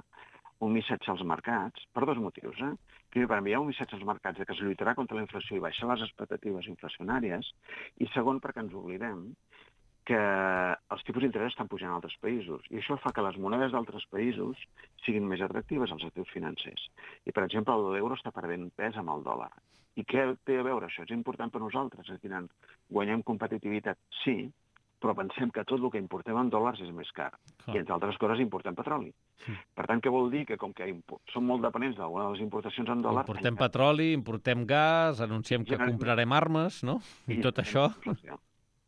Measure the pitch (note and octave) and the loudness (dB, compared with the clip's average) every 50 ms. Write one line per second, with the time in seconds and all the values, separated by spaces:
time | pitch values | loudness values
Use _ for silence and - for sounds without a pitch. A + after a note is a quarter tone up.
0 | - _ - - - - - - - - - _ A2 G#2+ A2 A2+ G#2+ - A2 F#2+ | -4 _ -18 -20 -20 -20 -20 -20 -20 -20 -8 _ 0 2 2 2 2 0 -2 -2
1 | - - F#2+ F2+ F#2 E2+ D#2+ D#2+ - A#2 A#2 G#2+ F#2+ A2+ - - - - - A#2+ | -2 -4 -4 -2 -2 -2 -2 -2 -2 0 0 0 -2 -2 -6 -10 -16 -8 -2 0
2 | C3 D#3 C#3+ A#2+ G#2+ F2+ - - - - - - B2+ C#3+ D#3+ - - - - - | 2 2 2 0 -2 -4 -4 -8 -10 -10 -8 -6 -4 -4 -6 -6 -10 -18 -20 -20
3 | _ _ - B2 B2 A2 A2+ G2+ G2 G2+ G#2+ C3 D3 D3 C3 - A#2 - A2+ G2 | _ _ 0 2 2 4 2 2 2 2 2 2 2 0 -2 -4 -6 -6 -6 -6
4 | G2 G#2 G2+ G2 - G2 F2 F#2 G2 - F#2 E2 G2+ G2 F#2+ - G2+ A2 B2 - | -6 -6 -4 -4 -4 -6 -4 -4 -6 -6 -4 -2 -2 -2 -2 0 0 0 0 0
5 | B2+ - A2+ A2 G#2+ - - G2 - - G2+ F#2+ E2+ E2 - - A#2 A#2+ B2 A2 | -2 -2 -4 -4 -4 -4 -6 -8 -6 -4 -4 -2 -2 -4 -4 -2 -2 0 0 0
6 | A2+ G#2+ - - G#2+ - - - - G#2+ G2 F2+ F2 - F2 - - D#2+ - - | -2 -6 -8 -10 -8 -6 -6 -6 -4 -4 -4 -4 -6 -8 -10 -12 -12 -12 -12 -8
7 | F2 G2 A#2+ C3 A#2 G2 F2 G#2 - - - _ _ - - - - - - - | -4 -2 -2 -2 0 -2 -2 -4 -6 -8 -12 _ _ -16 -14 -14 -14 -14 -6 -4
8 | B2 A2+ - C3+ A#2 C3 C3+ C#3 - D3+ - B2 A2+ G2 F2+ G2 F2+ F2 F#2 F#2+ | -4 -2 0 0 2 2 2 0 -2 -6 -6 -8 -8 -8 -8 -8 -8 -8 -6 -6
9 | A#2 A2+ G2+ F2 F2 A2+ D#3 - _ _ - - - - _ _ _ _ _ _ | -6 -6 -6 -8 -10 -12 -14 -18 _ _ -20 -20 -20 -20 _ _ _ _ _ _
10 | _ - A#2+ A2 G#2 G2+ G2 F#2+ F#2+ F#2+ F#2 F#2 F2+ F2+ F2 - - - G2+ - | _ 2 4 4 6 4 4 4 4 4 4 4 2 2 0 -2 -4 -6 -8 -6
11 | - - A2 B2+ C3+ B2+ A2+ G2+ A2 B2 - - A#2 F#2+ G#2 F#2 F#2+ F2+ F2 F2 | -4 -4 0 2 2 2 2 2 0 0 -2 -4 -4 -6 -6 -6 -4 -4 -4 -4
12 | E2+ E2 - - - G#2+ B2 A#2 F#2+ E2+ D2+ C2 - - - A2 - - C#3+ C3 | -4 -6 -10 -6 -2 -2 -2 -2 -2 -4 -8 -8 -8 -8 -8 -6 -2 -2 -2 -2
13 | - C3+ - A#2+ G2+ G2 F#2 G2 F#2+ G2 A2+ B2 C3+ B2+ A#2 B2 A#2 - G#2 G#2 | -2 -2 0 0 0 0 0 -2 -2 0 2 2 2 2 2 0 -2 -2 -6 -10
14 | - - - G2 A2+ B2 A2+ G2 F#2+ A#2+ C3+ - - - _ - - - _ - | -10 -6 -2 0 0 0 0 0 -2 -4 -6 -8 -12 -18 _ -20 -20 -20 _ -6
15 | - - G#2+ G#2+ G2+ G2 F#2+ F2 G2 F#2+ - - - - E3 C#3 B2 G#2 F#2 D#2 | -2 0 2 2 2 0 0 0 0 -2 -2 -4 -2 0 0 0 0 0 -2 -4
16 | E2+ D#2+ - F2+ F2+ - - F2+ E2 D#2 D#2+ - - - - - - - _ - | -8 -8 -6 -8 -8 -6 -6 -6 -4 -4 -4 -6 -8 -8 -10 -10 -12 -12 _ -18
17 | - - - - _ - - G#2+ G2 F2 - A2 G#2+ C3+ A#2+ A2 G#2 F#2+ F#2+ G2+ | -20 -20 -20 -10 _ -2 0 0 0 2 2 2 2 4 4 4 4 2 2 2
18 | G#2 A#2+ C3 - - A2 - F#2+ F2+ E2+ F2 F2+ F2+ F2+ - - G2+ A2+ A2 G#2+ | 0 0 -2 -4 -6 -8 -6 -4 -4 -4 -2 -4 -4 -6 -6 -4 -4 -2 -2 -2
19 | F2+ D#2+ D2 D2 - - A1 A#1+ - - - - - _ _ _ _ _ _ - | -2 -2 -2 -2 -2 -2 -2 -2 -4 -8 -12 -18 -20 _ _ _ _ _ _ -6
20 | G#2 - - C3 C3+ B2+ B2+ - _ - C3+ B2+ B2+ C3 C3 A2 F2+ E2+ - - | -2 0 2 4 4 2 0 -2 _ 2 2 2 4 2 0 0 -2 -4 -6 -8
21 | E2+ - A#2 A#2 A#2 C3 B2 - A#2 A#2 - A2 A2 G#2+ G#2+ C3+ C3+ A#2+ - - | -6 -4 -4 -2 -2 -2 -4 -4 -6 -6 -4 -4 -4 -2 -2 -2 -2 -4 -6 -10
22 | F#2 - F#2+ F2+ - G2 F#2+ F#2 F2+ F2 - _ - - - _ _ - G2 G2+ | -12 -12 -12 -10 -8 -6 -6 -6 -6 -8 -12 _ -20 -20 -20 _ _ -2 0 2
23 | G2+ G#2 A2 A#2 A2+ - A2+ G2+ A2+ A2 A2+ G#2+ - G#2 G#2 G#2+ - G#2 F#2 - | 2 2 2 0 0 -2 -2 -2 -2 -2 -4 -4 -2 -2 -2 -2 -2 -2 -4 -4
24 | _ _ - - - C3+ B2 G2 G#2+ C3 - _ _ _ _ _ _ _ _ _ | _ _ -10 -2 0 2 2 2 -2 -6 -10 _ _ _ _ _ _ _ _ _
25 | - A2 G2+ G2+ G2 F#2+ - - B2+ A#2+ - A2 G2+ - C3 B2+ B2 B2 - G#2 | 0 2 2 2 -2 -2 -2 0 0 0 0 0 0 0 2 2 2 0 0 -2
26 | F#2+ F2 - F#2 - A#2 A2 A#2+ B2+ A#2+ A#2 A2 A2+ B2 A#2 G2 F#2 F2 E2+ E2+ | -2 -4 -6 -6 -4 0 2 2 4 4 4 4 4 2 0 -2 -6 -8 -8 -10
27 | D2+ - - E2 D2 - - - _ - - - - - G#2+ G#2 D#2+ - F2+ E2+ | -10 -10 -6 -6 -6 -6 -6 -10 _ -20 -20 -14 -6 -4 -2 -2 0 0 0 0
28 | F#2 G2+ G#2 - A#2 G#2 A2+ A#2 C3 A2 F#2+ F2+ - F2+ F2+ - B2 D3 D3+ C#3+ | 0 -2 0 0 2 2 4 2 2 0 0 -2 -4 -4 -6 -4 -4 -2 -2 -2
29 | G2 - - _ _ _ _ - - A#2 G#2 F#2 - _ _ - E2+ E2+ A2+ A#2 | -4 -6 -12 _ _ _ _ -14 -12 -10 -10 -10 -12 _ _ -4 0 0 2 2
30 | - C3+ B2 B2+ B2 B2 B2+ D3 C#3+ - A2 G2 G#2+ G2 G2+ - F2+ G2 F#2 E2+ | 4 4 4 4 4 4 2 0 -2 -2 -4 -4 -4 -6 -6 -6 -6 -6 -6 -8
31 | - - - - - - - B2 B2 B2 B2+ B2 A2+ A#2 A2+ A#2 B2+ C3+ A#2+ G#2 | -10 -14 -16 -16 -14 -8 -2 0 2 2 2 2 2 0 0 0 -2 -2 -2 -4
32 | F2+ E2 E2+ F#2+ G#2 G2+ G2+ F#2+ A2 G#2+ G2+ G#2+ G#2 A#2 - B2+ A#2 A2 A#2+ A#2+ | -4 -4 -2 -2 -2 -2 -2 -4 -4 -4 -4 -4 -4 -4 -4 -4 -2 0 0 2
33 | A#2 A2+ A2+ B2+ C3+ - G#2 - - B2 A#2 G2+ C3 A#2+ - A2+ C3+ C#3+ D3+ D3+ | 2 2 2 2 2 0 -2 0 0 0 2 4 2 2 4 6 6 6 6 6
34 | D#3+ D#3+ D#3+ C#3+ G#2+ A#2 A2 G#2 - B2+ B2 B2 A#2+ G#2 C#3 D3+ D3+ D#3+ E3 E3 | 4 4 2 2 0 -2 -4 -2 0 2 2 2 2 4 4 6 6 6 6 6
35 | E3 D#3+ D3 A2 A2+ G#2+ A2 A2 A2 - B2+ A#2 A2+ - C3+ B2 B2 B2 A#2+ A2+ | 6 4 2 0 0 0 0 -2 0 2 2 2 2 2 2 2 4 2 2 2
36 | B2+ A#2 A#2 A2+ A#2+ A#2 C3+ D3+ E3 D#3+ D#3+ D#3+ E3 F#3+ - - - B2 D#3 A#3+ | 4 4 4 6 6 6 6 6 6 6 4 4 2 2 0 -2 -2 0 0 -2
37 | - - - - - B2 A2 A#2 A#2 B2+ - - G2+ - - C3+ C#3+ A3+ A3 - | -4 -8 -14 -10 -4 -2 0 2 4 4 4 2 0 2 4 4 4 4 4 0
38 | - - - - - - - - _ _ _ _ _ _ _ _ _ | -4 -4 -4 -4 -6 -10 -14 -14 _ _ _ _ _ _ _ _ _